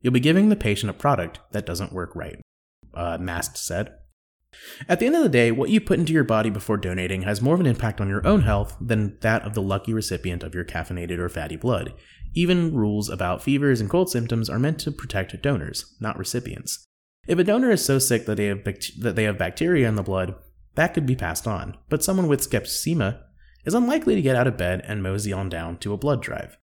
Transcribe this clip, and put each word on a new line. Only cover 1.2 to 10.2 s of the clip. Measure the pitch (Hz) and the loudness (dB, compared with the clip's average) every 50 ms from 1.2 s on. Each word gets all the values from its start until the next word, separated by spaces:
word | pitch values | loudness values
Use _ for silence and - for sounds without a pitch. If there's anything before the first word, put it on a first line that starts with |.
| 87 85 - - - _ - | 0 -4 -8 -14 -20 _ -8
that | 101 107 | -8 -6
doesn't | - 90 87 101 87 87 | -4 -6 -6 -6 -6 -6
work | 92 87 82 - | -8 -8 -8 -8
right, | 85 80 82 - - - _ _ _ _ _ _ _ _ - - | -12 -12 -12 -12 -16 -20 _ _ _ _ _ _ _ _ -18 -10
uh, | 82 87 85 82 85 | -6 -6 -4 -4 -4
Mast | 90 90 85 85 85 - - | -6 -6 -6 -6 -6 -6 -8
said. | - - - 87 87 107 - - - - _ _ _ _ _ _ _ _ _ _ - - - - - - - | -8 -8 -6 -4 -4 -4 -6 -8 -20 -20 _ _ _ _ _ _ _ _ _ _ -20 -20 -20 -16 -16 -2 0
At | 170 175 | 0 2
the | 226 | 4
end | 247 302 | 2 4
of | 339 311 | 4 4
the | 220 | 4
day, | 135 120 120 117 | 6 6 6 6
what | 113 123 135 - | 4 2 2 4
you | 208 220 | 4 2
put | 220 - 196 165 | 4 4 2 2
into | 170 156 160 | 2 2 2
your | 160 135 | 2 4
body | 107 113 110 110 113 | 4 2 2 2 2
before | 101 104 - - 107 | 0 -2 -2 -2 -2
donating | 101 90 92 90 90 92 92 95 92 92 | 0 0 -2 -2 -2 -2 -2 -2 -2 -2
has | 101 104 104 | -2 -2 0
more | 110 135 160 | 2 2 2
of | 180 | 4
an | 185 | 4
impact | 143 117 - 117 110 104 - | 2 2 2 0 -2 -2 -2
on | 104 98 | -2 -2
your | 98 101 - | -2 0 4
own | 151 208 208 - | 4 4 6 6
health | - 107 101 101 - - - | 4 4 2 0 -2 -6 -10
than | - 117 117 107 104 101 - - - | -2 0 0 2 2 0 -4 -2 0
that | 110 110 113 - | 0 0 2 0
of | 101 104 | -2 -4
the | 110 95 | -2 -2
lucky | 98 98 98 - - 110 | 0 -2 -2 -2 -2 -4
recipient | 110 107 - 95 85 | -2 -2 -2 -6 -4